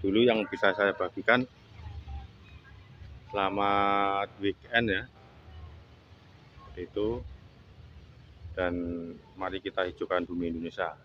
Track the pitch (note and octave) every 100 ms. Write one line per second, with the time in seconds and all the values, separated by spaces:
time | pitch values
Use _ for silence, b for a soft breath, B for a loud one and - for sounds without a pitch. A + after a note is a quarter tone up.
0 | G2 G2+ B2 A2 G#2 - G2+ G2 G2+ F#2+
1 | F2+ - F#2+ B2 B2+ - - - - -
2 | - - - - - - - - - -
3 | - - - G2+ F#2+ G2 G2+ G2+ G2+ G2+
4 | G2 G2 G2+ - G2 F#2+ - A#2 A#2 F#2+
5 | B2 - - - - - - - - -
6 | - - - - - - - - F2 G#2
7 | G#2+ A#2+ B2 - - - - - - -
8 | - - - - - - F2+ F2 E2+ E2+
9 | E2+ - - F#2+ F#2 F#2+ F#2+ F#2+ F2+ F2
10 | F2 F2+ F2 F2 E2+ E2 E2 - F2 D2+